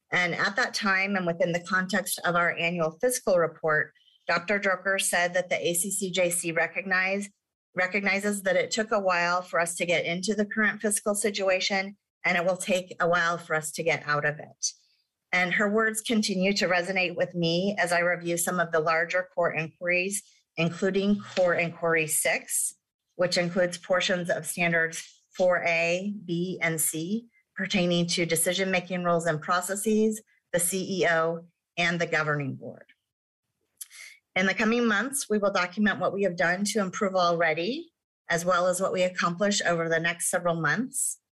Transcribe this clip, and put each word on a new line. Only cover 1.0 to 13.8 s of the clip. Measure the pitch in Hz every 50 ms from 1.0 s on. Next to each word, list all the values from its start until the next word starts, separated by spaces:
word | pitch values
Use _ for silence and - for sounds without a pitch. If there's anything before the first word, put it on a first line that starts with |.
| 190 196 202
and | 190 180
within | 170 170 170 190 175
the | 165 175
context | 175 - 196 185 185 185 208 190 185 - - - -
of | 180 170
our | 175 175 170 -
annual | - 170 170 175 170 160 160 160 -
fiscal | - 254 247 - - 226 185
report, | 175 165 156 160 - - 160 151 151 - - - _ _ _ _ _ _
Doctor | - - 175 175 - 208 202
Drucker | 202 196 185 185 185 196 196 190
said | - - - 175 175 175 175
that | 185 180 180
the | 180 - -
A | 170 175
C | 170 - 202
C | - - 202 185
J | 170 190 180 175
C | 175 - - 170
recognize-, | 160 165 165 165 - 185 180 190 185 185 185 190 196 202 202 202 _ _ _ _ _ _ _ _ -
recognizes | 180 185 185 185 202 196 196 190 196 196 208 208 202
that | 185 190 180
it | 180 160 160
took | - 226 214 220
a | 240 208
while | 196 185 180 175 175 175 175 180 180
for | 180 185 165
us | 170 170 -
to | - 180
get | 175 170 151 -
into | 156 170 185 185 220 208
the | 202 208
current | 202 - 220 214 202 208 214
fiscal | - 214 208 - - 220 202
situation, | 208 - 214 202 202 190 190 185 185 190 - 202 196 190 196 202 _ _ _ _ _ -
and | 175 180
it | 180 165
will | 185 180
take | 180 - - 190 185 185 185 - -
a | 180
while | 170 175 175 170 170 175
for | 170 170 - 160
us | 156 151 - -
to | -